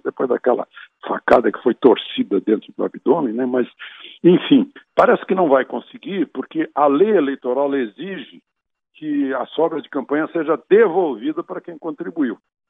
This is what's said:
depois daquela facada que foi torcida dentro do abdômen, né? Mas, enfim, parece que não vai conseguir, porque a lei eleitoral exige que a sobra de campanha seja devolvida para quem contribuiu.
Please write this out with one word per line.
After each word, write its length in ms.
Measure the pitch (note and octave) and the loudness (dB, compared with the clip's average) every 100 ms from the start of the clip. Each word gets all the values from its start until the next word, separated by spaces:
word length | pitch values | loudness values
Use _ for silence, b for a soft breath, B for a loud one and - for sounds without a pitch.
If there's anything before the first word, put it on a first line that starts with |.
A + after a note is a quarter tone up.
depois 240 | D3 - B2+ | -8 -6 -4
daquela 400 | A#2+ B2+ G#2+ - B B _ - | -2 0 -2 -4 B B _ -10
facada 420 | G#2 - B2+ A2+ | -8 2 2 2
que 140 | - | -2
foi 100 | B2 | -2
torcida 680 | A2+ B2 G2+ - - A2+ G2 | 4 4 4 -2 -8 -4 -2
dentro 280 | G#2+ G#2+ - | 0 -2 -4
do 80 | - | -8
abdômen, 500 | G2 - - E3 C3 | -8 -4 -2 0 -2
né? 120 | A2+ | -4
Mas, 200 | B2+ B2+ A#2 _ B B B B | -4 -4 -4 _ B B B B
enfim, 480 | E3 F3+ - C3+ - - _ | 4 4 4 2 2 -8 _
parece 320 | - F#3 G#3 | 2 4 2
que 80 | - | 0
não 140 | F#3 E3 | -2 2
vai 160 | C3 | 2
conseguir, 640 | - - - - - G3 D3 | 0 -8 -12 -18 -10 -6 -4
porque 360 | B2+ - D#3 D#3 | -6 -8 -6 -6
a 100 | - | 0
lei 260 | C#3+ C#3+ G#3+ | 2 4 2
eleitoral 640 | G3 C#3 C3+ B2+ B2+ C#3+ | 2 0 -4 -4 -2 -2
exige 680 | C#3 A2+ G2+ F#3 F#3+ E2+ - _ _ _ _ _ | -2 -4 -8 -12 -12 -14 -20 _ _ _ _ _
que 380 | _ D3+ C#3+ C3+ | _ -6 -2 -2
a 120 | C3 | -4
sobra 360 | A2+ - D#3+ D3+ | -6 -2 -2 -2
de 60 | - | -6
campanha 400 | C#3+ B2 D3 D3+ | -8 -4 -4 -2
seja 280 | E3+ D3+ D3+ - | -4 -2 -2 2
devolvida 720 | G3 G#3+ F3 E3 A2 C#3 D#3 | 4 4 2 -2 -2 -6 -8
para 200 | - F3 | -10 -12
quem 160 | - E3 | -14 -12
contribuiu. 600 | E3 D3 F3+ E3 B2+ G2 _ _ | -12 -10 -10 -4 -4 -4 _ _